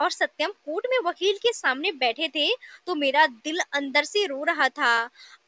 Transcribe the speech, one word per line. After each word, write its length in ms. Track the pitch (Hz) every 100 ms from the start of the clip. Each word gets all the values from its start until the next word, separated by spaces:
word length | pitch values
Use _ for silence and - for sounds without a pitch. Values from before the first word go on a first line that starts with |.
और 100 | 330
सत्यम 400 | - - - 320
कोर्ट 360 | - - 330 480
में 100 | 508
वकील 380 | 349 339 381 403
के 160 | 466
सामने 380 | 453 294 262 359
बैठे 360 | 285 247 226 320
थे, 280 | 311 302 480 - - -
तो 80 | 320
मेरा 320 | 277 277 311
दिल 320 | 226 302 339 -
अंदर 300 | 285 277 277
से 220 | 294 415 381
रो 180 | 269
रहा 260 | 302 311 262
था। 400 | 302 254 233 233 - - -